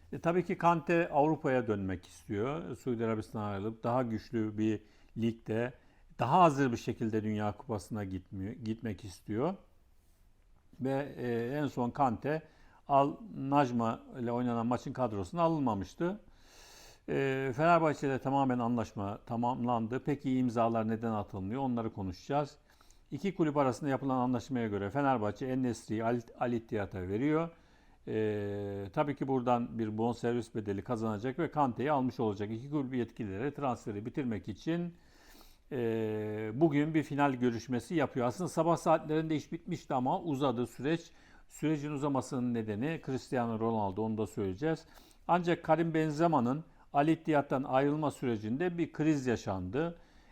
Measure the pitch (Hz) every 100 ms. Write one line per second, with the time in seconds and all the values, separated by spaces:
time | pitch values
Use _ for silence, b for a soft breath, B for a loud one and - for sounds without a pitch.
0 | b 151 165 180 175 180 170 170 156 170
1 | 170 156 151 151 143 127 107 104 95 92
2 | - - - 101 123 156 - 120 135 117
3 | 113 110 110 113 104 98 107 113 120 127
4 | 123 107 - 113 107 107 107 104 b b
5 | b - 113 113 - 110 120 b b b
6 | b - 120 175 175 139 135 117 - 107
7 | 113 107 107 104 104 101 - 104 - 107
8 | 98 92 - 98 95 254 110 110 113 98
9 | 101 - - 107 151 196 - - _ _
10 | _ _ - _ _ - _ - 131 135
11 | 143 - 123 117 120 147 143 - 120 135
12 | 131 104 139 156 b b b b - 139
13 | 143 170 208 143 135 143 127 120 113 131
14 | - 139 120 120 123 117 113 120 151 131
15 | 123 101 90 170 165 160 127 101 92 -
16 | 170 208 - B B B B B B B
17 | - 143 135 135 135 120 165 170 160 139
18 | 143 131 131 139 135 123 117 120 107 -
19 | 101 107 - 117 120 127 120 117 110 127
20 | 151 139 139 127 127 113 117 117 110 110
21 | 117 107 101 101 95 127 135 117 110 -
22 | 95 85 - 143 147 - b b b b
23 | - 143 196 180 156 143 131 117 147 131
24 | 135 131 127 123 - 127 113 101 98 135
25 | 139 123 104 104 131 131 123 110 - 110
26 | 113 120 - - 127 117 - 107 98 95
27 | 90 104 143 156 165 b b b b b
28 | - 110 107 104 101 101 101 101 101 151
29 | 143 139 135 131 123 120 120 113 110 107
30 | 117 117 120 120 107 113 104 98 - 117
31 | 113 107 127 127 156 151 135 113 135 143
32 | 127 - 110 98 101 113 143 151 127 131
33 | 113 - 107 95 139 143 143 - 123 101
34 | 117 - 123 104 - 98 160 170 175 B
35 | B B B B B B - 139 117 113
36 | 110 107 107 107 110 117 165 143 151 160
37 | 135 139 143 127 123 113 - 123 - 170
38 | 135 135 120 120 170 - 165 165 175 160
39 | 160 156 160 151 - 160 - 156 - 135
40 | 127 185 170 131 139 120 120 - 131 165
41 | - b b b - - 151 151 147 143
42 | 147 135 - 131 123 117 107 104 143 160
43 | - 131 - 131 117 110 117 113 101 95
44 | 110 110 104 - 98 92 156 160 B B
45 | B B - 180 175 165 - 160 170 160
46 | 156 147 170 147 120 147 b b b 147
47 | 156 160 - 147 139 139 135 131 143 151
48 | 151 - 131 110 107 131 180 170 156 -
49 | 151 147 127 107 - 95 92 120 170 170
50 | b b b